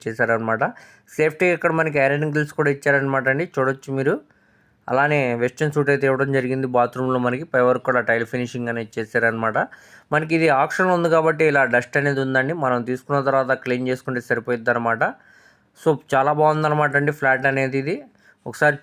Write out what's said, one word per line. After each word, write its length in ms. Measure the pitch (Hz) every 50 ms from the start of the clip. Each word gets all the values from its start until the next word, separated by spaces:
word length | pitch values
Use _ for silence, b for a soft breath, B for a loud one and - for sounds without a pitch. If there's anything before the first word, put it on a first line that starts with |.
| -
చేశారనమాట. 580 | 123 113 - 120 113 117 113 113 113 113 110 139 196 240 B B B B B B _ -
సేఫ్టీ 300 | - 151 156 151 - 185 180 175
ఇక్కడ 160 | 165 - 170 160 160
మనకి 180 | 160 160 147 143 135
ఐరన్ 220 | 135 143 147 156 156 147
గ్రిల్స్ 200 | 151 147 147 - -
కూడా 100 | 151 147 139
ఇచ్చారనమాట 500 | 139 - 147 139 139 139 139 135 135 123 131 135
అండి, 120 | 143 175 180 -
చూడొచ్చు 340 | 147 131 131 135 135 - - 135 135
మీరు. 160 | 135 143 196 302 - b b b b b b b b b b b b -
అలానే 320 | 123 131 139 147 151 147 135 123 120 117
వెస్టర్న్ 320 | 120 123 - - 156 151 147
సూట్ 140 | 151 143 139 143
అయితే 120 | 139 139 135
ఇవ్వడం 200 | 135 127 139 139 139 135
జరిగింది. 300 | 127 127 131 131 135 127 123
బాత్రూంలో 440 | 123 120 120 - 127 131 127 127 127 123
మనకి 200 | 123 123 131 160 - -
పై 80 | 127 123 123
వరకు 160 | 127 123 - -
కూడా 120 | 127 123 113 113
టైల్ 160 | 117 117 117 113
ఫినిషింగ్ 380 | - 123 123 120 - 123 120 120 117
అనేది 180 | 117 113 110 - 117
చేశారనమాట. 600 | 110 107 - 120 113 113 113 113 113 113 107 135 - - B B B B B B B B 147
మనకి 200 | 151 160 156 165 165
ఇది 100 | 165 160 139 131
ఆప్షన్ 300 | 147 156 - - 185 185 180
ఉంది 160 | 175 170 165 160
కాబట్టి 280 | 160 160 160 156 151 160 156
ఇలా 120 | 143 139 131 123 120
డస్ట్ 220 | 123 120 - - 147
అనేది 200 | 139 143 139 135 135
ఉందండి, 300 | 131 131 131 131 139 170 170 143
మనం 160 | 127 123 120 117 120
తీసుకున్న 300 | 127 127 - - 143 143 131 139
తర్వాత 220 | 135 135 131 123 131 127 -
క్లీన్ 200 | 127 123 123 127 127
చేసుకుంటే 320 | 127 127 - - 131 123 117 -
సరిపోయిద్ది 440 | 123 117 113 - 123 117 113 123 120
అనమాట. 280 | 120 117 117 113 113 147 202 269 b b b b b b b b b b b b -
So 100 | - 165 151 127 - _ 143
చాలా 200 | 135 131 147 151 147
బాగుందన్నమాట 540 | 151 156 151 156 156 151 151 151 151 143 139 143
అండి 120 | 143 147 147 -
ఫ్లాట్ 280 | 139 135 131 127 131 139 135
అనేది 260 | 135 135 131 131 135 135
ఇది. 140 | 147 196 285 277 247 b b b b b b _
ఒకసారి 300 | 131 117 - 151 151 143 139